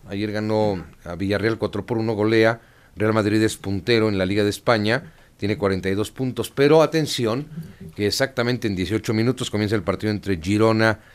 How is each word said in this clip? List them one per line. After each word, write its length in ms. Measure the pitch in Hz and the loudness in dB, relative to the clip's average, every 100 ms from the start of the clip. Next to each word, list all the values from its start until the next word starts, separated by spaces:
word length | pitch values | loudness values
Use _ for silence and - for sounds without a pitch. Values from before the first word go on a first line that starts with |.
| - | -12
ayer 220 | 101 107 | -6 -4
ganó 540 | 104 107 107 107 92 80 - | -4 -2 0 0 -2 -8 -16
a 120 | 85 87 | -12 -6
Villarreal 420 | 98 101 113 113 | -2 0 0 -2
cuatro 260 | 101 101 | -4 -4
por 140 | - 117 | -4 -2
uno, 140 | 113 | -2
golea. 480 | 104 107 113 110 117 - _ _ | 0 2 4 4 2 -8 _ _
Real 180 | - 107 | -2 0
Madrid 300 | 110 104 107 | 2 2 2
es 160 | 110 - | 2 0
puntero 500 | 98 98 101 117 110 | -6 -6 0 2 2
en 80 | 98 | 0
la 80 | |
Liga 180 | 92 101 | 0 0
de 60 | 104 | 0
España, 640 | - - 113 104 127 160 - _ _ | 0 0 2 2 -2 -4 -18 _ _
tiene 220 | 101 104 | -4 -2
cuarenta 320 | 98 95 95 | 0 0 -2
y 40 | |
dos 160 | 98 107 | -2 -4
puntos, 400 | - 127 120 107 | -4 -6 -4 -6
pero 300 | - 143 160 | 0 4 6
atención, 680 | 151 160 147 - 110 123 151 - 160 - - | 4 2 -2 -2 -2 -2 -6 -12 -14 -16 -16
que 120 | - 104 | -4 -2
exactamente 640 | - 135 - 120 123 110 | 0 -2 -2 -2 -2 -2
en 60 | |
dieciocho 380 | 92 90 110 117 | -2 -2 -2 0
minutos 380 | 110 117 127 117 | 0 0 0 -4
comienza 260 | 104 104 110 | -2 0 0
el 60 | |
partido 280 | 87 92 107 | -2 -2 -2
entre 280 | 104 95 90 | -4 -2 -4
Girona 600 | 85 104 113 110 110 110 - | 0 2 4 4 2 0 -6